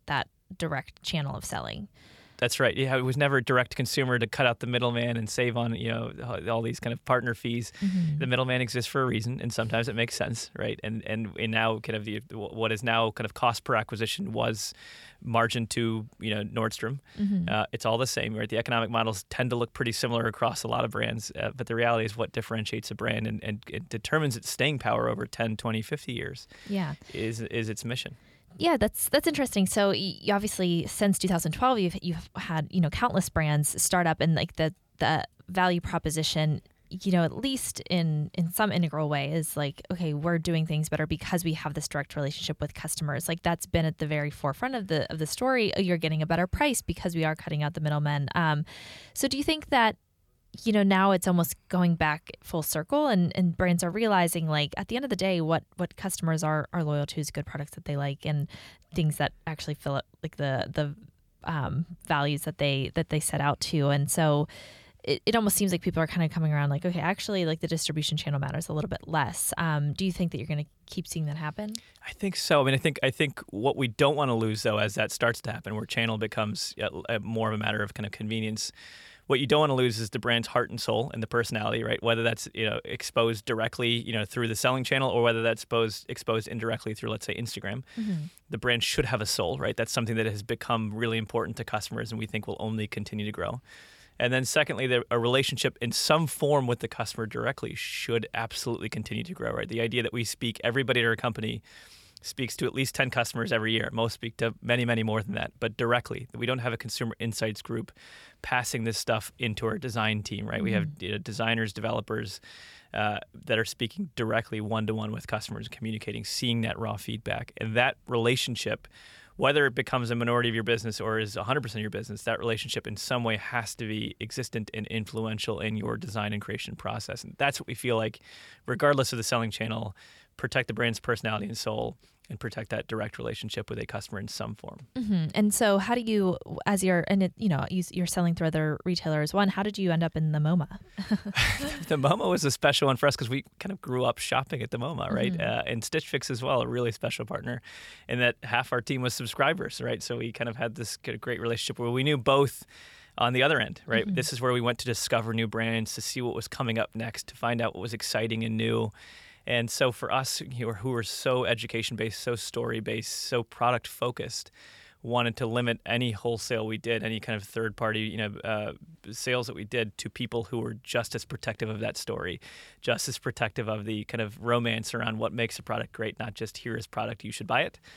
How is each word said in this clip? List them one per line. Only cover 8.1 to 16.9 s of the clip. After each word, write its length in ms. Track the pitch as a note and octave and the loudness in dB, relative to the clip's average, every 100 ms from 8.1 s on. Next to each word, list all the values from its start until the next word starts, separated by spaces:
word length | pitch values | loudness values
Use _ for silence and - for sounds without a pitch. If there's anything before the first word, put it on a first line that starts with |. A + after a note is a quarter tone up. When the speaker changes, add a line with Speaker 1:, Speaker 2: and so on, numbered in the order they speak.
| D3 | 0
Speaker 2:
The 80 | B2+ | 2
middleman 340 | B2+ B2+ B2+ | 2 2 2
exists 280 | A#2+ B2 - | 0 -2 0
for 120 | C#3+ | 0
a 40 | B2+ | 2
reason, 360 | A2 A2+ B2+ | 0 -2 -4
and 100 | A#2+ | -4
sometimes 380 | - A2+ A#2 A#2 | -2 0 0 0
it 60 | A2+ | 0
makes 200 | A#2 - | 0 0
sense, 340 | - A#2 - - | -2 -4 -8 -6
right? 220 | A2 A2 | -4 -4
And, 220 | G#2+ A2 - | -6 -6 -4
and, 300 | A2 G#2+ - | -4 -4 -4
and 140 | A2+ | 0
now 280 | A2+ A2+ A2 | 2 2 0
kind 180 | - G#2+ | -2 -4
of 80 | G#2+ | -4
the, 160 | G#2+ B2 | -8 -8
what 400 | A2 G2+ A2 A2+ | -10 -6 -2 0
is 100 | A2 | 0
now 300 | A#2 A2+ A2+ | 2 4 2
kind 140 | - A2 | 0 -6
of 80 | |
cost 320 | - A#2+ A#2 - | 2 2 2 2
per 100 | A2+ | 2
acquisition 560 | G#2 G#2+ A2 - G3 | 2 -2 -4 -4 -4
was 420 | A2+ A#2 G#2+ - - - - - - | -2 0 -2 -6 -10 -18 -20 -20 -12
margin 460 | - A2+ A#2 B2 A2+ | 0 4 4 2 -2
to, 380 | A#2+ A2+ A2+ A2 - | 0 0 -2 -6 -8
you 120 | A2 | -4
know, 120 | G#2 G#2 | -2 -2
Nordstrom. 540 | A2+ A2 - A2+ | -2 -2 -2 -4